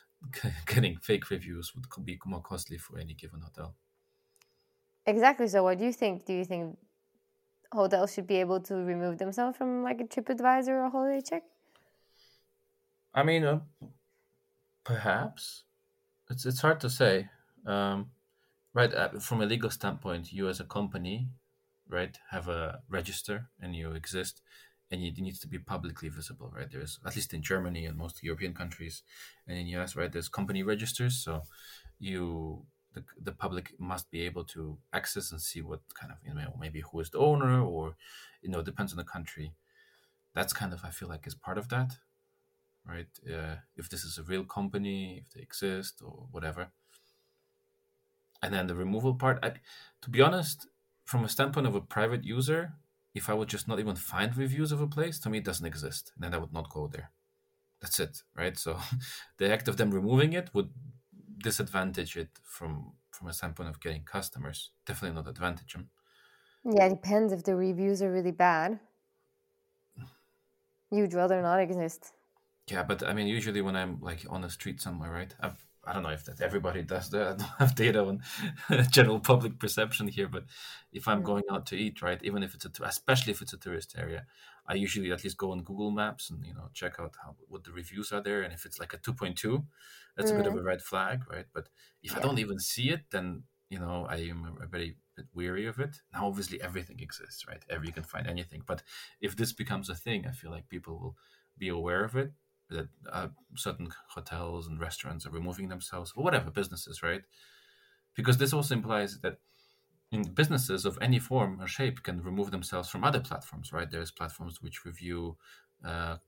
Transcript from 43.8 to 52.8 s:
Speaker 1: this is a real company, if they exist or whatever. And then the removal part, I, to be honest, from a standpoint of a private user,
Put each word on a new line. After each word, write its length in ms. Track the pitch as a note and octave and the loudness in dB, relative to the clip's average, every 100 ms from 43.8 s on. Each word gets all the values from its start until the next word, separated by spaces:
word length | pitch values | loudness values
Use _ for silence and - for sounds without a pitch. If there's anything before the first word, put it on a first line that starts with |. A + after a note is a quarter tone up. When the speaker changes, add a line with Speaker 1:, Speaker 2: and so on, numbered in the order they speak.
| - | -10
Speaker 1:
this 140 | - | -8
is 140 | E2 D#2+ | -8 -8
a 60 | |
real 220 | D#2 F#2+ F#2+ | -4 -4 -2
company, 720 | G2+ G2 G2+ G2+ G2 F#2+ F2+ | -4 -2 -2 -2 -2 -6 -10
if 120 | - | -16
they 100 | - | -20
exist 600 | - - G2 F#2+ F#2+ - | -12 -4 -2 -2 -6 -12
or 260 | - - - | -16 -16 -12
whatever. 400 | E2+ D#2+ E2 F2+ _ _ - _ _ _ _ _ _ _ _ _ _ _ _ _ - | -6 -6 -6 -8 _ _ -20 _ _ _ _ _ _ _ _ _ _ _ _ _ -4
And 120 | - | 0
then 140 | G2 F#2 | 0 0
the 80 | F2 | 0
removal 400 | F#2 A2 C3 B2+ | 0 2 2 4
part, 240 | C3 B2+ | 4 4
I, 120 | - - - - - - | 0 -4 -14 -20 -20 -14
to 80 | B2+ | 2
be 120 | A#2 | 8
honest, 460 | D3+ F#3 D#3 - - _ _ _ - | 10 8 0 -4 -10 _ _ _ 0
from 180 | A#2+ | 2
a 60 | A2 | 2
standpoint 360 | - C3+ D3 B2 | 4 2 4 4
of 80 | G2+ | 2
a 60 | |
private 420 | - G#2+ A2+ B2 | 0 2 2 2
user, 520 | - A#2+ C3 D#3+ E3+ - | 0 0 2 2 0 -8